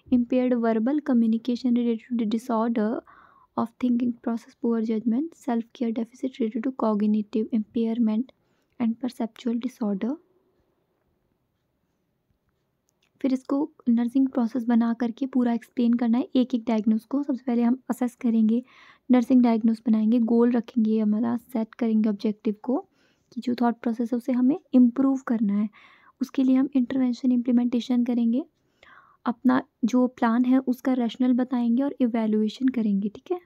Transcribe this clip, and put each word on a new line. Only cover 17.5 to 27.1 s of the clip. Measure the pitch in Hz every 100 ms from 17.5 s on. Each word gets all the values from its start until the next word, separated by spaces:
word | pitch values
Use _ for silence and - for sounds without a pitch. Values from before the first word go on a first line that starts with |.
| 240
हम | 233 262 -
असेस | 233 247 -
करेंगे, | 240 226 220 233 240 - - - -
नर्सिंग | 247 240 254
डायग्नोस | 240 226 226 226 -
बनाएंगे, | 220 214 247
गोल | 226 233 240
रखेंगे | 240 226 240 214 220
हमारा, | 214 214 233 240
सेट | - 226 220
करेंगे | - 226 220 214
ऑब्जेक्टिव | 202 214 208 - 202
को। | - 277 403 _ _ _ _
कि | -
जो | 247
थॉट | 240 240
प्रोसेस | 233 240 220 233
है | 240
उसे | 254
हमें | 247 254 359 _
इम्प्रूव | 254 247 240 269 269
करना | - 226 208
है। | 202 214 - - _ _ -
उसके | 254 -
लिए | 262 262
हम | 277
इंटरवेंशन | 269 247 269 254